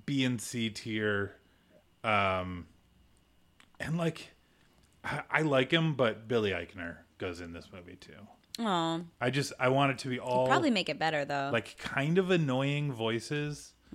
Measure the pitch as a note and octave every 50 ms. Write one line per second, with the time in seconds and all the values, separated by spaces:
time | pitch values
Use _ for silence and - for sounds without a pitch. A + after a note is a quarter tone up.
0 | - - C#3+ C3+ C3 B2+ B2 A2 - - - A#2+ A2+ A2 G#2 - - A2+ A2 A2
1 | G#2+ G#2+ G#2 G2+ G2 F#2+ - - _ _ _ _ _ _ _ - _ _ _ _
2 | - A2+ G#2+ G2+ G2 F#2+ F#2 F#2 F#2 F#2 F2+ F2 D#2+ - - _ _ _ _ _
3 | _ _ _ _ _ _ _ _ _ _ _ _ - _ _ - - C3+ D#3+ F3
4 | E3 E3 D#3+ - - - - _ _ _ _ _ _ _ _ _ _ _ _ _
5 | - - - C#3+ - - - D3 D#3+ D#3 C#3 C3 C3+ C#3 E3+ E3 D#3+ D#3+ D3 B2+
6 | B2+ A2 G#2+ G#2+ A2+ A2+ B2 A#2 G#2+ G2+ F#2 E2+ F2 - - F#2+ E2+ E2+ D#2+ -
7 | - _ _ - - F#2 F2 E2+ F2+ E2+ E2 E2+ - - - F#2 F2 F2+ F2 -
8 | - - D#2 - G2+ - - _ _ _ - - A#3 G#3+ F#3+ E3+ E3 E3 E3 E3
9 | F3 E3+ - - A#2+ B2+ B2+ C#3+ C3+ - - - B2+ B2+ C3 C3+ C#3+ C#3 C3 A2+
10 | - C3+ B2 B2 - B2+ B2 B2+ B2+ B2+ C4 F4+ E4+ C#4+ A#3 F#3+ F3 - D3+ C#3
11 | D#3 D#3+ D#3 D3 C#3+ C#3 D3 C#3 C#3 C#3 B2+ A2+ A2 - - - - - - C3+
12 | C#3 D3+ E3+ F#3+ F#3+ F3+ F#3 F3 D#3+ C#3 B2+ C3 C3+ C#3 C#3+ D3 D3 C#3+ B2+ A2
13 | A2+ A2+ A2+ A#2 - - D3+ D3 D3 D3 D3 - - - - _ _ - -